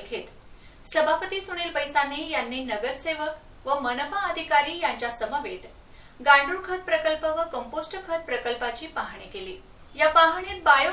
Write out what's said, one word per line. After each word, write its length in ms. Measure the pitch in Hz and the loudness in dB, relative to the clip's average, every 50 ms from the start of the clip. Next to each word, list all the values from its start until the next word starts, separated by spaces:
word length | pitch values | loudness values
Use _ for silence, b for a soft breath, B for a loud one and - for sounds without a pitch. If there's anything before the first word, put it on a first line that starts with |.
| - - | -8 -8
घेत 120 | 240 196 - - - - - B B B B B B B - - - | -10 -10 -10 -12 -18 -20 -20 B B B B B B B -12 -2 2
सभापती 440 | 320 311 311 320 320 370 370 381 381 | 2 4 4 4 2 0 -2 -6 -6
सुनील 320 | - - 359 339 349 339 - | -6 -6 -6 -6 -4 -4 -2
बैसाने 560 | 285 277 285 - 285 277 277 277 294 311 311 | -2 -2 0 2 2 2 2 0 -6 -6 -4
यांनी 340 | 311 247 240 233 254 262 262 | -4 -4 -4 -4 -6 -6 -6
नगरसेवक 1040 | 247 214 208 220 262 269 - - 330 311 302 302 311 311 - - - - - - | -4 -4 -4 -2 -4 -4 -4 -4 -4 -4 -2 -4 -4 -6 -8 -12 -20 -20 -8 -4
व 120 | 262 277 285 | -2 -2 0
मनपा 500 | 262 240 247 262 294 285 349 403 403 349 | 0 -2 -2 -2 -4 -4 -2 -2 -2 -2
अधिकारी 500 | 330 330 311 - 311 285 285 311 349 339 | -2 -4 -2 2 2 2 2 2 0 -2
यांच्या 320 | 320 262 247 233 240 233 | -2 -2 -2 -2 -6 -6
समवेत 560 | 233 - 220 208 277 294 - 190 185 - - - - - B B B B B B B - | -4 -4 -4 -4 -4 -4 -6 -6 -10 -10 -12 -16 -20 -20 B B B B B B B 2
गांडूळ 340 | 254 277 285 285 277 311 370 | 6 8 8 8 8 4 -2
खत 260 | 381 370 370 370 370 370 | -4 -4 -4 -4 -4 0
प्रकल्प 400 | 359 330 311 311 320 311 311 320 | 0 0 2 2 2 0 0 0
व 180 | 311 311 320 330 330 - | 0 0 0 -2 -2 -4
कंपोस्ट 540 | 247 233 233 294 311 311 - - 381 381 | -6 -8 -6 -6 -8 -6 -6 -8 -10 -6
खत 120 | 339 330 330 - | -4 -4 -4 -2
प्रकल्पाची 600 | - 247 240 - 240 240 254 247 233 233 - 320 | -4 -4 -4 -2 -4 -4 -4 -4 -6 -6 -6 -10
पाहणी 380 | 320 - - 202 190 196 190 190 | -8 -6 -6 -6 -6 -8 -12 -14
केली. 320 | - - 196 185 185 190 - - - - - - - - | -12 -12 -10 -10 -10 -12 -12 -16 -20 -20 -20 -20 -10 0
या 140 | 269 311 311 | 2 2 6
पाहणीत 520 | 311 349 330 330 339 370 370 392 403 381 | 8 8 6 6 6 2 -4 -6 -6 2
बायो 280 | - 320 - - - 349 | 6 6 6 8 6 2